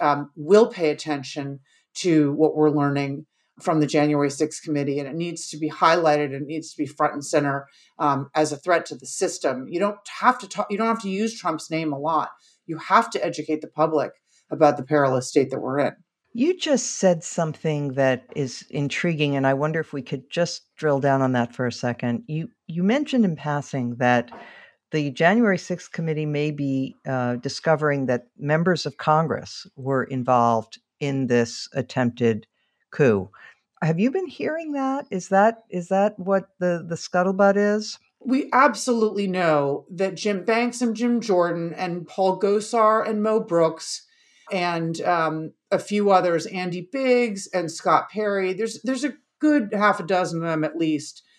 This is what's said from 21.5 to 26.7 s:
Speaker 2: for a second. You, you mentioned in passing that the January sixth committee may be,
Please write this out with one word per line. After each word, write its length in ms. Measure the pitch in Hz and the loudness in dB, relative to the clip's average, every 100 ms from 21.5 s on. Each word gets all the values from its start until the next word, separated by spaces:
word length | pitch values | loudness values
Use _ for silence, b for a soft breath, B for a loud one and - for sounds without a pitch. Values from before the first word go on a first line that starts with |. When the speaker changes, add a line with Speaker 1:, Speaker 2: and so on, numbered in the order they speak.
Speaker 2:
for 120 | - 123 | -2 -4
a 60 | |
second. 520 | - 123 117 123 117 - | -2 -4 -4 -4 -4 -4
You, 220 | 156 165 _ - | -8 -8 _ -10
you 160 | 170 | -2
mentioned 420 | 190 277 294 254 | 0 0 0 2
in 120 | 190 151 | 2 0
passing 600 | 147 147 - 135 120 120 | -4 -4 -4 -4 -4 0
that 340 | 123 120 120 B B B B B _ | 2 4 0 B B B B B _
the 200 | 156 143 | -4 -2
January 480 | 127 165 226 214 180 | 2 4 4 4 0
sixth 340 | - 175 - | -4 -8 -8
committee 340 | - 160 151 151 | -6 -4 -2 -2
may 240 | 147 151 | -2 -2
be, 460 | 147 139 | -2 -2